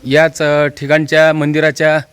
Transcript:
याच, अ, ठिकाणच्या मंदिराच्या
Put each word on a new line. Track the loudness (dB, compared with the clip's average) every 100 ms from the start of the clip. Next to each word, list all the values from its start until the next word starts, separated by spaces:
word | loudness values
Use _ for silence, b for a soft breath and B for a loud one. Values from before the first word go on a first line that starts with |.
याच, | 0 0 0 0
अ, | -2 0 -2
ठिकाणच्या | -4 -2 0 2 2 2
मंदिराच्या | 2 -2 0 0 0 0 0 -4